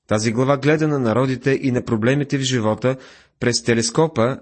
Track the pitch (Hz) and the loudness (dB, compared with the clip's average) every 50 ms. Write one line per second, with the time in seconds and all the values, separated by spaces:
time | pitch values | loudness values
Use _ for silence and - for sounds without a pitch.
0 | _ - 107 107 104 120 104 123 131 135 143 131 127 147 156 151 156 151 147 139 | _ -2 -2 0 0 0 0 0 0 0 0 0 2 2 2 2 2 0 0 0
1 | 123 113 107 123 135 131 131 120 - 139 135 - - 131 120 123 - - 120 107 | 0 0 0 0 0 0 -2 -2 0 0 0 0 0 0 -2 -2 -2 -2 -2 0
2 | 110 127 139 147 143 143 147 135 135 127 127 120 107 107 107 - - 127 135 135 | 2 2 0 0 0 -2 -2 -2 -2 -2 -2 0 0 0 0 0 0 -2 -2 -4
3 | - - - - _ _ _ - - 120 117 - - 120 117 117 113 117 - 156 | -8 -20 -20 -20 _ _ _ -4 -2 -2 -2 0 0 0 2 2 0 0 0 0
4 | 160 160 160 113 113 127 135 - | 0 2 2 0 0 0 -2 -4